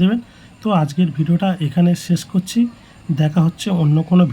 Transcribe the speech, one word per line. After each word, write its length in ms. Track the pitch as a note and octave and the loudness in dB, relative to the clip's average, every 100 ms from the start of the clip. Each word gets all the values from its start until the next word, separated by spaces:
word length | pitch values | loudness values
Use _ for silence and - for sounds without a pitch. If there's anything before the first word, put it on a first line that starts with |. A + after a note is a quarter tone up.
দেবেন। 160 | F#3 A#3 - - - - | 2 0 -6 -20 -20 -8
তো 60 | G#3+ F3+ | -2 0
আজকের 260 | D3 F3+ E3+ C#3+ | 0 -2 -2 0
ভিডিওটা 320 | D#3+ E3+ F#3+ F3+ D3 | 0 0 0 -2 -2
এখানে 240 | F3 F3 F3 - | 0 2 0 -2
শেষ 140 | E3+ - | -4 -2
করছি, 260 | F#3 F3+ A#3 A#3+ - - - - D3 | -4 -2 -2 -2 -6 -20 -14 -6 -2
দেখা 180 | D3+ E3+ E3 | 0 2 0
হচ্ছে 220 | - G#3 F3 | -2 -2 0
অন্য 140 | D3+ D3+ E3 | 2 2 2
কোনো 140 | F3+ D#3+ | 2 2